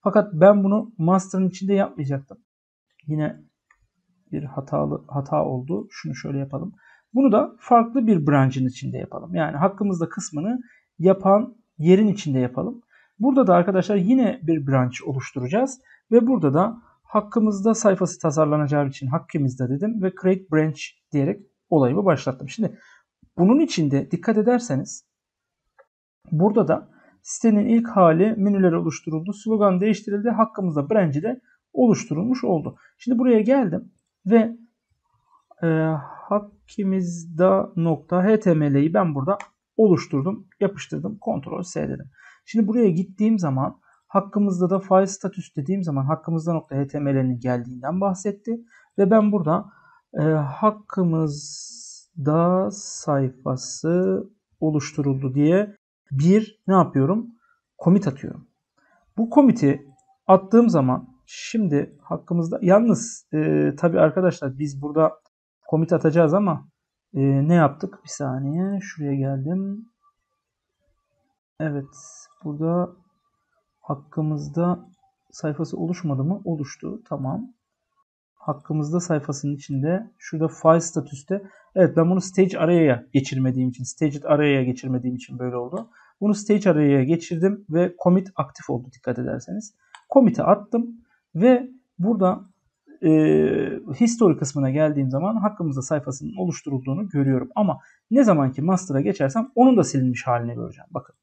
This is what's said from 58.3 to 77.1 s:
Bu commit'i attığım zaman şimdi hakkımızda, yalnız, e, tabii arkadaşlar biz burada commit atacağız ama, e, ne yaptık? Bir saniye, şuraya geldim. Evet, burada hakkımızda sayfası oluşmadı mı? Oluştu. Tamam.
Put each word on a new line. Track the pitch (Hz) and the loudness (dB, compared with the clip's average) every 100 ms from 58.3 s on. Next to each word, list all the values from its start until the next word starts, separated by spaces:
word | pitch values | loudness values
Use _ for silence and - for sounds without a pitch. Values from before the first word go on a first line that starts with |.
| - - _ _ _ _ _ _ - | -14 -20 _ _ _ _ _ _ -6
Bu | 233 | 2
commit'i | 294 277 - 139 139 - _ _ _ - | 4 6 4 2 0 -6 _ _ _ 4
attığım | 190 190 226 240 | 4 6 4 6
zaman | 170 131 131 - _ _ | 2 2 -2 -6 _ _
şimdi | - - 226 202 143 - - | -18 -8 -2 0 0 -2 -10
hakkımızda, | - 165 - 170 165 - | -10 -10 -4 -2 -2 -2
yalnız, | 185 196 233 196 - - _ | 4 4 4 0 -2 -14 _
e, | 151 156 151 147 143 | -2 0 2 0 0
tabii | 175 185 | -2 4
arkadaşlar | 156 147 185 165 139 131 | 2 4 0 -2 -8 -6
biz | 151 139 | -8 -8
burada | 147 147 156 - _ _ _ _ - | -4 0 0 0 _ _ _ _ -4
commit | 160 160 | -2 0
atacağız | 165 160 160 160 | 2 2 4 2
ama, | 180 202 147 - _ _ _ _ | 2 0 -4 -8 _ _ _ _
e, | - 135 139 151 | -2 0 2 2
ne | |
yaptık? | 175 147 143 190 - | 4 4 0 -12 -12
Bir | - | -18
saniye, | - 139 131 139 156 190 202 | -8 -6 -4 -4 -4 -4 -6
şuraya | 185 - 143 | -8 -10 -6
geldim. | 139 135 139 135 180 196 202 233 _ _ _ _ _ _ _ _ _ _ _ _ _ _ _ _ _ | -2 -2 -4 -4 -4 -6 -8 -14 _ _ _ _ _ _ _ _ _ _ _ _ _ _ _ _ _
Evet, | 156 143 139 - - - - _ | -6 -6 -10 -18 -20 -20 -20 _
burada | 165 147 160 175 175 - _ _ _ _ _ _ _ _ | -12 -6 -2 -2 -4 -10 _ _ _ _ _ _ _ _
hakkımızda | - 143 - - 156 151 147 151 175 175 - _ _ _ _ | -12 -12 -10 -6 -4 -4 -6 -4 -2 -4 -8 _ _ _ _
sayfası | - 156 147 160 - | -10 -8 -6 -8 -6
oluşmadı | 165 175 160 135 | -6 -6 -4 -2
mı? | 139 202 | -2 -4
Oluştu. | 196 160 135 - - - | -6 -6 -8 -10 -12 -12
Tamam. | _ | _